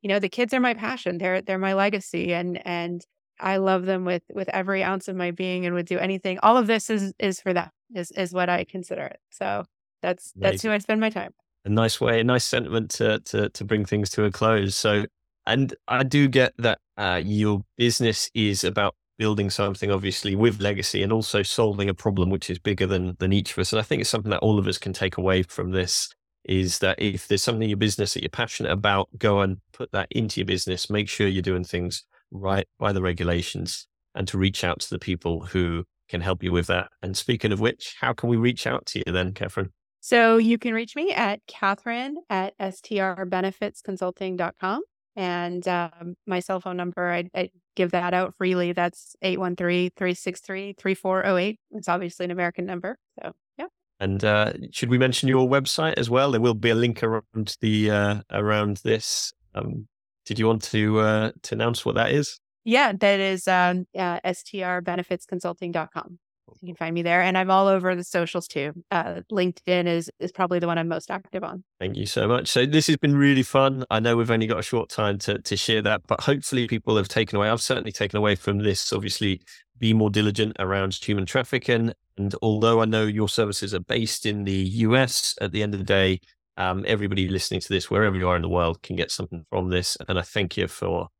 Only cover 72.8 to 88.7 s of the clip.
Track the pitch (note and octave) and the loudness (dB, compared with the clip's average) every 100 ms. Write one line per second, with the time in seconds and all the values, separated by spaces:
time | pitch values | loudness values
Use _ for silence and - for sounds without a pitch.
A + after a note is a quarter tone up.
72.8 | D3+ D3+ D3+ C#3+ C#3+ C#3 B2+ C#3 C3+ C3+ | 4 2 4 6 6 6 4 4 4 2
73.8 | B2+ A2 A#2 A#2 A#2 A2+ A2 A2+ G#2+ B2 | 0 2 4 2 4 2 2 -2 0 -2
74.8 | - - G#2+ G2+ - G2+ - G2+ - A2 | -2 -2 0 0 -2 -4 -2 -4 2 2
75.8 | G#2 G#2 - - - C#3 - C3 A#2 A2+ | 4 0 0 -2 2 0 2 -2 0 -2
76.8 | - A2 F#2+ - A2 G#2 G#2 A2+ - B2+ | 2 2 2 0 0 2 2 0 0 -2
77.8 | A2+ - G2+ G#2+ G#2 G2 - G2+ G#2 G2 | -2 -4 -2 2 2 2 0 0 2 0
78.8 | - G#2 G#2+ - G#2 F#2 _ - _ _ | 0 -2 -2 -2 -2 -2 _ -20 _ _
79.8 | A2+ A2 G#2+ G2+ G#2+ G#2 A2 G#2+ F#2+ G2 | 2 4 4 4 2 2 -2 0 -2 0
80.8 | F#2+ F#2+ - G#2 F#2+ C3 B2+ B2+ - A#2+ | 0 -4 -4 -2 0 -2 0 -4 0 2
81.8 | A2+ - _ - G2+ G2 A2 G#2+ A2+ A2+ | 0 -4 _ -4 -4 0 2 4 6 6
82.8 | A2 A2 G#2+ G#2 G#2 - G#2+ G2+ G2+ G2 | 4 2 2 0 0 0 0 -2 -4 -6
83.8 | F2+ A#2 A2 - A2 G#2 G2 F#2+ F#2 A2 | -2 -2 -2 -2 -2 -2 -2 0 0 0
84.8 | A2+ B2 C3 - - - G#2 G2 G#2 G2+ | 4 4 4 0 -4 -4 -4 -2 -2 -4
85.8 | F#2 G2 F#2+ F#2 _ _ _ - F#2 F#2 | 2 4 4 2 _ _ _ -6 -4 -2
86.8 | G2 A2 G2+ G2 F#2 F#2+ - G2 - G2 | 0 -2 0 0 0 0 -2 -4 0 -2
87.8 | - G2+ G#2+ F#2 F2+ F2+ F2 F2 E2+ | 0 2 2 2 0 0 0 0 0